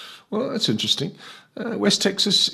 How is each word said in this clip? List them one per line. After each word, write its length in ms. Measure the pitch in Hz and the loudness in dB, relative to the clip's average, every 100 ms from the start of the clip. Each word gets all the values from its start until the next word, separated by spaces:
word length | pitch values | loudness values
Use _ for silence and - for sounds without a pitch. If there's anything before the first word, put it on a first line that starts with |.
| - - _ | -18 -20 _
well, 180 | 214 269 | -4 -4
that's 180 | 233 - | -2 0
interesting. 480 | 110 107 - - - - - - - | 0 0 -2 -4 -8 -18 -20 -16 -10
Uh, 200 | 226 196 | -6 0
West 240 | 202 202 | 2 4
Texas 460 | 202 190 208 190 - | 2 0 2 4 2